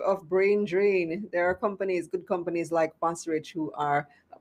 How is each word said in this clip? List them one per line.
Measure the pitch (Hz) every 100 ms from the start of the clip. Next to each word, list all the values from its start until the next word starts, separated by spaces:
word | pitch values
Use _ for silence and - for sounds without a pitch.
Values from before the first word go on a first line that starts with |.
of | - 190 156
brain | 185 196 208
drain, | 202 180 202 190 165 175 214
there | 175 175
are |
companies, | 185 214 190 190 180 165
good | 185 170
companies | 180 170 170 156
like | 165 160 -
Fosrich, | 165 170 165 156 156
who | 170 151
are | - 147 143 151 _ _ -